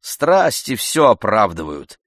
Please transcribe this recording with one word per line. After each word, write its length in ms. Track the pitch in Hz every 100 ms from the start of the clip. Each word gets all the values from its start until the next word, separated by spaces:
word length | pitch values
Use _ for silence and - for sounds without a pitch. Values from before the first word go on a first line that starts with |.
страсти 760 | - - 147 190 170 - - 131
все 320 | - 156 147
оправдывают 880 | 110 98 107 101 82 76 73 - -